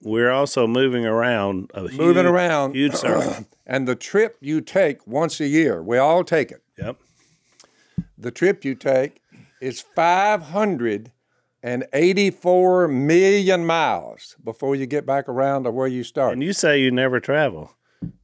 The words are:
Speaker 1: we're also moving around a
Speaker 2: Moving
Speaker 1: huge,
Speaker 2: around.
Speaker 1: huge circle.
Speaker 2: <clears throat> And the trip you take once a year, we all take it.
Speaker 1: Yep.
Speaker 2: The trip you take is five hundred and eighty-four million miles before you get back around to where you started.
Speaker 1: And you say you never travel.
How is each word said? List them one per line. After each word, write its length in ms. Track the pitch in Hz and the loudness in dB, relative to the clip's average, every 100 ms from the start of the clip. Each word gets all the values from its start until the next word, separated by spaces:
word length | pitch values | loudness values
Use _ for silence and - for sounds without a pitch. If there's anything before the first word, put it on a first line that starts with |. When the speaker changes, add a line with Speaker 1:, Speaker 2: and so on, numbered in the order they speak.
Speaker 1:
we're 300 | 107 113 120 | -4 -4 0
also 380 | 131 143 - 113 | 0 0 0 0
moving 360 | 123 135 123 | 2 2 0
around 680 | 117 113 123 117 98 95 101 | 0 0 0 0 -2 -4 -8
a 80 | 101 | -10
Speaker 2:
Moving 420 | 90 131 170 175 | -10 0 2 4
Speaker 1:
huge, 20 | 180 | 4
Speaker 2:
around. 480 | 180 175 156 139 135 | 2 2 0 -2 0
Speaker 1:
huge 180 | 143 | -2
circle. 500 | - 123 135 135 - 107 | 0 -2 -2 -2 -6 -14
Speaker 2:
<clears throat> 60 | _ - | _ -8
And 200 | 131 127 | -4 -2
the 80 | |
trip 420 | 123 - 202 220 - | -4 -2 0 0 -2
you 200 | 135 156 | -6 -6
take 440 | - 185 170 135 - | -2 0 0 -2 -6
once 320 | 127 160 - | -4 -2 -2
a 60 | 147 | 0
year, 340 | 156 151 90 | 2 2 0
we 160 | 85 123 | -2 2
all 280 | 143 170 | 4 2
take 260 | 175 165 123 | 2 0 -2
it. 100 | - _ - | -8 _ -14
Speaker 1:
Yep. 200 | 117 - _ _ _ _ _ _ _ _ _ - - _ | -12 -12 _ _ _ _ _ _ _ _ _ -10 -10 _
Speaker 2:
The 140 | 120 | -12
trip 320 | - 180 196 | -2 -2 0
you 100 | 135 | -6
take 480 | 135 139 131 143 - _ - _ _ | -6 0 0 0 -6 _ -20 _ _
is 200 | 131 117 | -10 -10
five 600 | - - 165 185 202 208 | -8 -2 2 2 2 0
hundred 720 | 147 185 214 156 117 104 113 _ _ _ _ _ | -4 -2 -2 0 -2 -4 -6 _ _ _ _ _
and 240 | 120 123 131 | -8 -6 -4
eighty-four 960 | 139 175 196 196 180 175 180 185 180 170 | 0 2 2 0 0 0 4 4 4 2
million 760 | 127 143 170 190 202 190 185 | 0 2 4 6 4 4 2
miles 720 | 170 165 143 92 64 53 - - | 2 0 0 -2 -6 -16 -20 -16
before 320 | 117 110 135 | -14 -8 -4
you 120 | 139 131 | -4 -4
get 200 | 147 135 | -4 -2
back 220 | 139 135 | -4 -2
around 340 | 123 139 139 | -2 -2 -2
to 60 | 127 | -2
where 160 | 120 131 | -2 -2
you 160 | 127 | -4
started. 300 | 113 151 127 | -6 -2 -2
Speaker 1:
And 100 | 127 | -2
you 100 | 160 | -4
say 280 | 196 165 143 | 0 2 4
you 100 | 131 | 2
never 300 | 123 131 123 | 2 0 0
travel. 500 | - 147 143 80 76 _ _ _ - - | 0 0 0 -4 -14 _ _ _ -16 -16